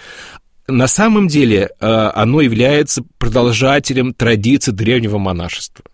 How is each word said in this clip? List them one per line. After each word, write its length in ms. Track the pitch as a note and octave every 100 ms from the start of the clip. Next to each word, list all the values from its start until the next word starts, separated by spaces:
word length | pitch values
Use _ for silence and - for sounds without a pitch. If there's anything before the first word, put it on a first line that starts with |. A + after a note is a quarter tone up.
| - - - - _ _ -
на 160 | B2+ B2+
самом 420 | - A3 G#3 F#3
деле, 420 | D3 B2 G2+ G2 -
э, 300 | G#2+ A2 G#2+
оно 260 | - A2 D3
является 600 | C3+ A2+ B2+ D3 D3 - - _
продолжателем 960 | A#2 B2 A#2+ A2 C3+ C#3+ - B2+ B2+
традиции 580 | - A#2 A2 A2+ C#3 -
древнего 460 | G2+ A2 B2 A2 G#2
монашества. 640 | F#2+ F2+ F2 - - - -